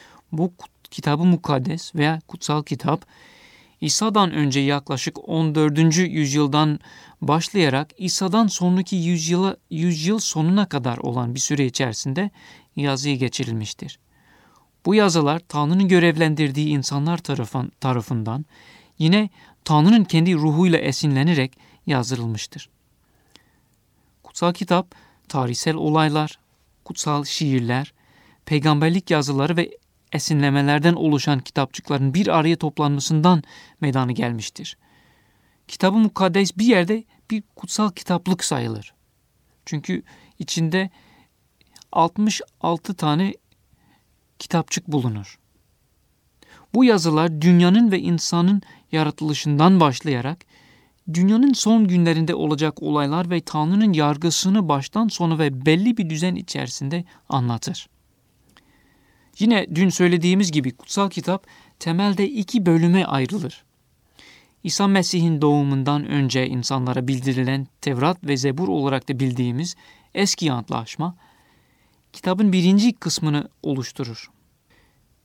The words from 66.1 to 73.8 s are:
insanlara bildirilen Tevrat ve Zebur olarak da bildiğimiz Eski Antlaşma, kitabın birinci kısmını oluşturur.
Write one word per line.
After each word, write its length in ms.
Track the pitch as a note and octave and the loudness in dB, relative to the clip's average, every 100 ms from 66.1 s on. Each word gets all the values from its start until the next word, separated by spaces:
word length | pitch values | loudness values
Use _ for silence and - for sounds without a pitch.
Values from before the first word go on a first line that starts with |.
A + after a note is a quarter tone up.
| C#3+ C3+ B2+ B2+ | -2 0 0 -2
insanlara 600 | B2+ A#2+ C3+ B2 B2+ B2+ | -4 -4 -4 -2 -4 -4
bildirilen 600 | C3+ C3+ B2+ B2+ C3+ C3+ _ | -4 -2 -2 -2 -2 -6 _
Tevrat 420 | - B2 D3 F3+ | -6 -2 -2 -2
ve 140 | - C#3 | -4 -2
Zebur 300 | C#3 C3+ F#3 | -2 -2 -2
olarak 420 | E3+ C#3 C3+ - | -2 -2 -2 -4
da 100 | C3 | -4
bildiğimiz 560 | C3 B2 B2 B2 F3 - - _ _ | -2 -2 -2 -2 -6 -10 -20 _ _
Eski 380 | - G3 - D#3+ | -4 -2 -2 -4
Antlaşma, 640 | B2 A2 B2 A2+ - E3 F3 _ _ _ _ _ _ _ _ _ | -4 -4 -8 -8 -6 -8 -8 _ _ _ _ _ _ _ _ _
kitabın 400 | - - F#3 G#3+ | -8 -4 2 2
birinci 400 | F#3 F3 G3+ A#3 | 4 4 4 4
kısmını 560 | A#3 - - D#3 D3 - _ | 0 -4 -4 -2 -2 -4 _
oluşturur. 680 | - C3+ | -6 -6